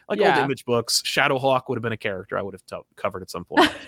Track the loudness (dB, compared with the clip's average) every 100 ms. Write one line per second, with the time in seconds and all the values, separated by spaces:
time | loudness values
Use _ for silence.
0 | -4 2 4 4 0 -4 0 0 0 -2
1 | 0 2 2 2 2 2 0 -4 -4 -4
2 | -6 -6 -6 -6 -6 -10 -12 -14 -14 -6
3 | -6 -6 -10 -12 -2 2 2 0